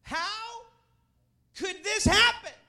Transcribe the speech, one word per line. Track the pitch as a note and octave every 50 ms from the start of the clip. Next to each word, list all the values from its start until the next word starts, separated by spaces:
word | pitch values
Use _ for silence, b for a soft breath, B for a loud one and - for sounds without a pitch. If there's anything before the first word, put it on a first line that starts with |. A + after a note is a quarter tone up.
How | _ - C4+ D#4+ E4+ G4 G#4+ A4 A4+ A4+ A#4 A#4 A#4 A#4 _ _ _ _ _ _ _ _ _ _ _ _ _ _ _ _ _
could | - - F#4+ F#4 F#4 D#4+
this | G4+ G#4+ G#4+ -
happen? | - F#4 G#4 A#4 A#4+ A#4+ - - F4 - - _